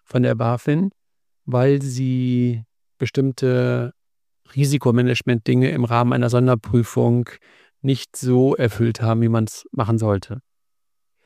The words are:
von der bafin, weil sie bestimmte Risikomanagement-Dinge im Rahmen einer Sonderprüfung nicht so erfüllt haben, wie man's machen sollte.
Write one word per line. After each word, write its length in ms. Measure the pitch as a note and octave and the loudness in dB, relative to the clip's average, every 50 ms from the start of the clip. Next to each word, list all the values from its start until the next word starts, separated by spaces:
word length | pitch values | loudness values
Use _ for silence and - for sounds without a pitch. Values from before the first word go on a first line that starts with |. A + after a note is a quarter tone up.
| _ | _
von 180 | - - B2 B2 | -4 -2 0 2
der 120 | B2 A#2+ | 2 0
bafin, 560 | A2+ A#2 A#2 B2 A#2 - D3 D3 E3 G3 G3 - _ _ _ _ _ _ _ _ _ _ | 0 0 -2 -2 -2 -2 -2 0 0 0 -2 -6 _ _ _ _ _ _ _ _ _ _
weil 360 | C#3+ B2 B2 B2+ C#3 C#3+ C#3+ | -4 0 2 2 2 2 2
sie 800 | C#3 C3+ B2 B2+ C3 B2+ B2+ B2+ B2+ B2+ B2 B2 B2 B2 A#2+ A2+ A2+ - _ _ _ _ _ | 0 -4 -4 -4 -2 -2 -2 -2 -2 0 0 0 0 0 -2 -4 -8 -12 _ _ _ _ _
bestimmte 960 | - C3+ A#2+ - C#3 C3+ C3+ B2+ - C3+ B2+ B2+ B2 B2 B2 B2 B2 A#2+ A#2+ - _ _ _ _ _ _ _ _ _ _ _ - | -6 -6 -4 -2 0 -2 -2 -2 -2 -2 0 0 0 0 0 0 -2 -4 -6 -8 _ _ _ _ _ _ _ _ _ _ _ -4
Risikomanagement-Dinge 1160 | C3+ C#3+ C3+ D3 C3+ - B2+ A#2 B2 B2 B2 A#2+ - - C3+ B2 A2+ - - B2 B2+ B2+ D3 | -2 0 0 0 0 2 2 2 4 2 2 0 -2 0 -2 -2 0 0 0 2 2 2 2
im 120 | E3+ C#3 A#2+ | 0 -2 -2
Rahmen 300 | A2+ A#2+ A#2+ A#2+ A#2+ C3 | 0 2 2 2 2 2
einer 160 | B2 B2 A#2+ | 0 0 2
Sonderprüfung 1000 | B2 B2 B2 B2+ B2+ A#2 - - - A#2+ A2+ - - B2+ A#2+ A#2+ A#2+ B2 A#2 - - - _ _ _ _ _ _ _ _ | 2 2 2 2 2 0 -2 0 0 0 0 0 0 0 2 2 2 0 -2 -4 -10 -20 _ _ _ _ _ _ _ _
nicht 340 | - C3+ C3+ - - - - | -4 -2 -2 -4 -6 -12 -14
so 400 | - C3+ B2+ B2+ B2+ C3 C3+ - | -6 -2 2 4 4 4 4 2
erfüllt 460 | - C3 A2+ - - A#2 A#2 A2+ - | 2 0 0 0 0 0 0 0 0
haben, 200 | A2+ A2+ A2+ A#2 | 0 0 2 2
wie 80 | A#2 A2+ | 2 2
man's 360 | A2+ A2+ A2 G#2+ - - - - | 2 0 0 -2 -6 -12 -18 -10
machen 260 | - B2+ A2+ A2 A2+ | -6 -4 -2 0 0
sollte. 420 | A2 A2 G#2+ G2+ G2 - - G#2+ C3 - _ _ _ _ _ _ _ _ _ _ _ _ _ _ _ _ | 0 2 0 0 0 -2 -6 -12 -14 -14 _ _ _ _ _ _ _ _ _ _ _ _ _ _ _ _